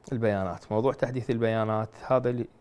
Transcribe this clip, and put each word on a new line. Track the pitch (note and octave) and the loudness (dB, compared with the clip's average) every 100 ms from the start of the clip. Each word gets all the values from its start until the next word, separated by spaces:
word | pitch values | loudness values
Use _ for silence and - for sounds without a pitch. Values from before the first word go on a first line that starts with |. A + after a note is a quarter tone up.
| - | -8
البيانات. | B2+ A2+ G2+ F#2+ E2+ - | -2 0 2 -2 -6 -4
موضوع | G#2+ B2+ | 0 0
تحديث | - A#2+ B2+ A#2 | 0 -2 -2 -2
البيانات | A#2 A2+ A2+ A2 A2 A2 - - | 0 2 2 2 0 -2 -6 0
هذا | C3 B2 B2 A2+ - | 2 2 -2 -6 -10